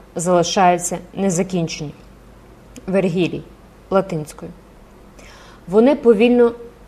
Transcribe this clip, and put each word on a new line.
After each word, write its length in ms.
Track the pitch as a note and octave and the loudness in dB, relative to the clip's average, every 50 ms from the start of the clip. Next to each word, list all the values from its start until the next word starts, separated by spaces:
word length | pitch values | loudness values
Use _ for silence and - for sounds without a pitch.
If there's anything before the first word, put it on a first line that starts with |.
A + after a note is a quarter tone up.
| - - - | -20 -14 -10
залишаються 840 | F3+ E3 F3+ F3+ F3 E3+ E3+ - G#3+ F#3 F3+ F3+ E3+ F3 - F3+ E3 - - - | -6 -2 0 2 2 0 0 0 2 4 4 2 2 -2 -6 -10 -10 -12 -12 -8
незакінчені. 800 | - G3 G3 E3+ E3+ F#3+ F#3 F#3 F3 E3 D#3 - - D#3 C#3+ - - - - - - - - - - - - - - - - - - - | -4 -4 -2 -2 -2 -2 -2 -4 -4 -4 -4 -6 -10 -12 -14 -14 -18 -20 -20 -20 -20 -20 -20 -20 -20 -20 -20 -20 -20 -20 -20 -20 -16 -8
Вергілій – 560 | - F3+ G3 F3+ F#3+ D#3+ F#3+ E3+ D3+ - - - - - - - - - - - - | -4 -2 0 0 0 0 -2 -2 -2 -4 -8 -12 -14 -20 -20 -20 -20 -20 -20 -8 -2
латинською. 600 | F#3+ G3 F#3+ F#3+ F3+ D#3 D3+ - - - - E3+ F3 - - - - - - - - - - - - - - - - - - - - - - - | -2 -2 -2 -2 -4 -8 -8 -10 -14 -18 -18 -18 -18 -20 -20 -20 -20 -20 -20 -20 -20 -20 -20 -20 -20 -20 -20 -20 -20 -20 -20 -20 -20 -20 -8 -2
Вони 280 | F3 G#3+ A#3 C4+ D4+ | 2 4 4 4 4
повільно 560 | - - A#3 A3+ G3 A#3+ B3 B3 A#3+ A#3+ A#3 A#3 - - - - - - | 4 4 4 4 6 4 4 4 4 4 2 0 -4 -14 -20 -20 -20 -18